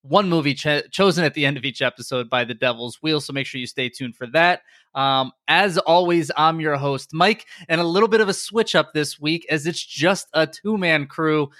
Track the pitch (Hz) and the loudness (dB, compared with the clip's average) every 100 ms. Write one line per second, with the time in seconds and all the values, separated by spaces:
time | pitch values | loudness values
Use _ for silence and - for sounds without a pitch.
0 | 139 190 190 170 143 139 156 147 - - | 0 0 2 2 0 -2 -2 -2 -2 0
1 | 196 170 156 151 139 139 131 - 127 - | 2 4 0 0 -2 0 -6 -2 -2 -2
2 | 113 127 117 127 120 113 127 117 120 - | -8 -6 -2 -2 -2 -2 -2 -2 -8 -8
3 | 156 151 135 139 131 135 120 - 123 - | -2 -2 -4 -8 -8 -8 -10 -6 -8 -6
4 | 127 - 120 147 175 180 _ _ _ 135 | -12 -10 -4 2 2 2 _ _ _ -2
5 | 135 135 131 _ - 165 202 170 160 175 | 0 0 -2 _ 0 2 4 0 2 4
6 | 175 170 143 143 160 160 156 143 143 135 | 4 0 0 2 2 2 -2 -2 -2 -4
7 | - 156 185 220 - - 175 165 170 180 | -6 2 2 2 -6 -18 -4 0 0 2
8 | 220 220 202 185 - 220 214 170 151 156 | 4 4 2 -2 -4 -2 2 2 0 -2
9 | 147 - 147 165 - 151 156 160 - 139 | -4 -4 -2 -2 -2 -2 -2 -6 -10 0
10 | 165 196 - 156 156 - 202 214 180 156 | 0 0 -2 0 0 -2 -4 -2 2 0
11 | 143 - 156 151 143 _ | -2 -2 0 0 -2 _